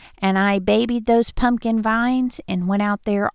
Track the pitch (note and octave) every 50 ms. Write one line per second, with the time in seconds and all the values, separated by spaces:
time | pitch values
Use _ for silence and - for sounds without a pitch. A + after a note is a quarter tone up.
0 | - - - - G3 F#3+ F#3+ F#3+ G3 G3+ G3+ G3 F#3 G#3 G#3 A3 A#3+ A3+ A#3+ A#3+
1 | A3 - A#3 A#3 A#3 - - - B3 A#3+ B3 A3+ - A3+ A3+ A3 G#3+ A3 A3 A3+
2 | A#3 B3 B3+ B3+ B3+ B3+ - - - - F#3+ F3+ F3 F#3 G3 G3+ G#3 G#3 G#3 -
3 | - G#3+ G3+ G3+ G3+ -